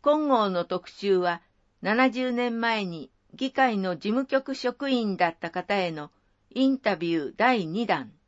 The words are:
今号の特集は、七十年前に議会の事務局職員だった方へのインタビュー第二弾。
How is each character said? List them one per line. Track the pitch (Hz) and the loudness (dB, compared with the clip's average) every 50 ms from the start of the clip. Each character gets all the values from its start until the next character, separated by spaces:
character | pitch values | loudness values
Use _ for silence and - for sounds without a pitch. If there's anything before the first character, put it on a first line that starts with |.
| - | 4
今 | 285 294 302 302 294 | 2 2 2 2 2
号 | 269 233 214 196 | 2 2 2 2
の | 185 175 175 | 0 -2 -2
特 | - 180 175 - - | -2 -4 -6 -6 -10
集 | - - - 202 196 | -16 -6 0 2 2
は、 | 180 180 175 170 170 _ _ _ _ _ _ _ _ | 4 4 0 -2 -4 _ _ _ _ _ _ _ _
七 | - 185 214 233 262 262 | -2 -2 2 4 2 2
十 | 220 247 254 254 | 2 0 -2 -2
年 | 240 240 247 247 233 233 | 0 0 -2 -2 -2 -2
前 | 226 233 226 214 202 | -2 0 0 0 -2
に | 185 170 160 143 - _ _ _ _ - | -4 -6 -8 -12 -14 _ _ _ _ -8
議 | - 262 269 - | -6 -6 -4 2
会 | - 262 254 220 202 | 2 2 2 2 0
の | 190 185 180 | 0 -2 -4
事 | - - 208 | -2 -2 -2
務 | 214 247 269 | 0 0 -2
局 | - - 269 269 - 269 | 0 0 -2 0 -2 -8
職 | - - 247 247 _ 277 277 | -4 -4 -4 -4 _ -2 0
員 | 262 247 226 208 190 | 0 0 0 -2 0
だ | 170 180 170 | 0 0 0
っ | 170 _ | 0 _
た | - 170 | -10 -6
方 | - 185 175 - 208 | -6 -6 -4 -2 0
へ | 202 185 175 160 | 0 0 -2 -4
の | 151 147 151 _ _ _ _ _ _ _ _ | -6 -10 -12 _ _ _ _ _ _ _ _
イ | - 240 262 269 | -2 2 2 2
ン | 269 254 | 2 2
タ | _ 214 196 | _ -2 -2
ビ | 160 170 170 165 | 0 0 0 0
ュ | 165 143 127 | 0 -2 -4
ー | - - | -2 2
第 | 208 247 254 226 185 | 2 2 2 2 -2
二 | 156 165 208 240 | -4 -4 -4 -2
弾。 | 202 185 151 131 107 - _ _ | -2 -2 -2 -2 -10 -16 _ _